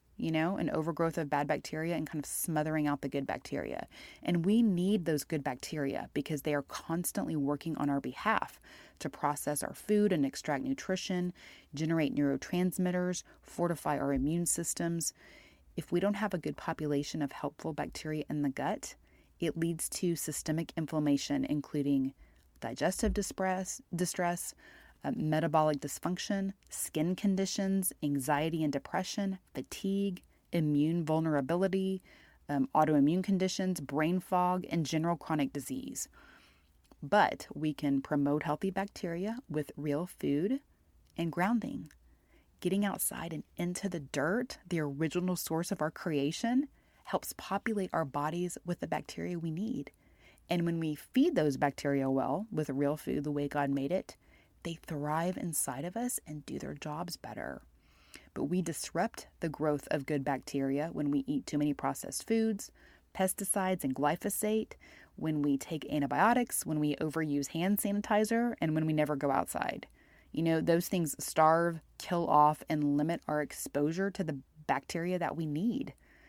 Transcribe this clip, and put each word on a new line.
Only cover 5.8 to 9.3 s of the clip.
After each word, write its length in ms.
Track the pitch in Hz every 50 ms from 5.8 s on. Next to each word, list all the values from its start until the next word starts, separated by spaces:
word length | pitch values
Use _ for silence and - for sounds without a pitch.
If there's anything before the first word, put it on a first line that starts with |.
| 143 139 - - - - -
because 300 | 175 139 - 160 143 -
they 100 | 156 147
are 80 | 143
constantly 720 | 139 - - - - - 165 175 175 - - 208 - - 165
working 400 | 151 139 139 147 143 - 165 160
on 120 | - 147 143
our 100 | 139 139
behalf 640 | - 127 - - - - 220 - - - - - - - - - - - - -
to 100 | - 135
process 540 | - - - 143